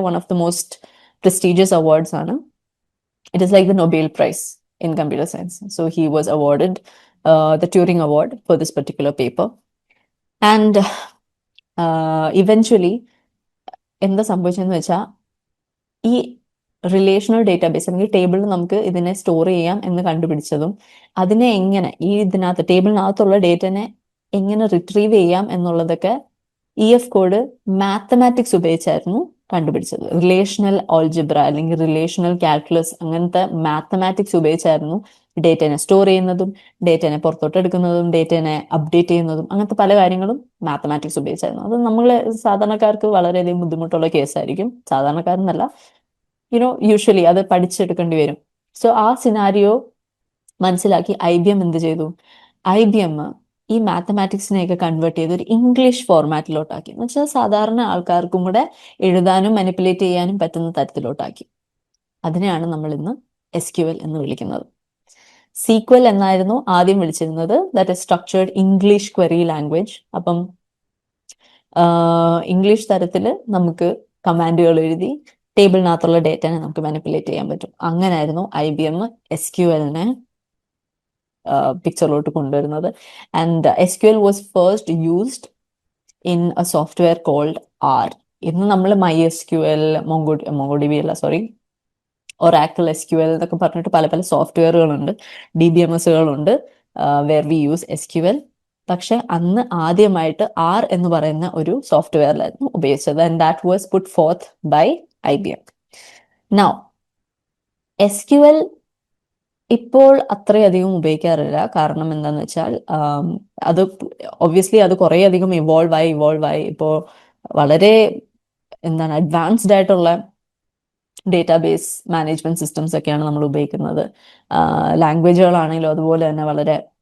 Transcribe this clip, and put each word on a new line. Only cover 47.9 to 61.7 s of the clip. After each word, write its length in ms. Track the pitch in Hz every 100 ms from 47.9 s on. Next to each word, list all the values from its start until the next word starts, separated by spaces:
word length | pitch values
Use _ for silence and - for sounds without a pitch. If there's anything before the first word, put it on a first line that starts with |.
| 175 170 160
വരും. 200 | 143 151 _ _ _ -
So, 60 | 233
ആ 260 | 233 214 247
സിനാരിയോ 760 | 247 214 196 202 202 247 - _ _ _ _ _ _ -
മനസ്സിലാക്കി 560 | 185 180 202 175 185 190
ഐ 140 | 170 175
ബി 120 | 180
എം 120 | 202
എന്ത് 160 | 175 160
ചെയ്തു? 380 | 165 165 156 175 _ _ _ _ 185
ഐ 160 | 202
ബി 140 | 220 214
എം 380 | 175 151 - - _ _ -
ഈ 100 | 226
മാത്തമാറ്റിക്സിനെയൊക്കെ 960 | 208 175 180 202 190 196 - 196 180 180
കൺവേർട്ട് 360 | 170 160 165 165
ചെയ്ത് 140 | 160
ഒരു 100 | 175 -
ഇംഗ്ലീഷ് 580 | 226 247 247 254 247 -
ഫോർമാറ്റിലോട്ടാക്കി. 880 | 165 151 156 156 156 156 - -
എന്ന് 140 | - 240
വെച്ചാൽ 200 | 285 285
സാധാരണ 560 | 262 220 208 214 233
ആൾക്കാർക്കും 600 | 214 180 175 175 175 185
കൂടെ 280 | 180 214 320 - - -
എഴുതാനും 560 | 185 180 185 190 208 214
മാനിപ്പുലേറ്റ് 440 | 185 185 185 185
ചെയ്യാനും 400 | 185 180 180 196
പറ്റുന്ന 340 | 165 165 165 165
തരത്തിലോട്ടാക്കി. 680 | - 170 156 147 - - - _ _